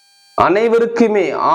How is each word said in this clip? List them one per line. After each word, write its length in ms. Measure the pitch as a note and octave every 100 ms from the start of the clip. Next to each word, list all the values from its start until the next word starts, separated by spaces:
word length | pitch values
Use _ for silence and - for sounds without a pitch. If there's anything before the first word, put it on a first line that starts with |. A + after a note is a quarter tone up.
| _ _ _ -
அனைவருக்குமே 880 | C3+ G3 A#3 A3+ A#3 - A3+ G#3 D#3+ A#2 B2+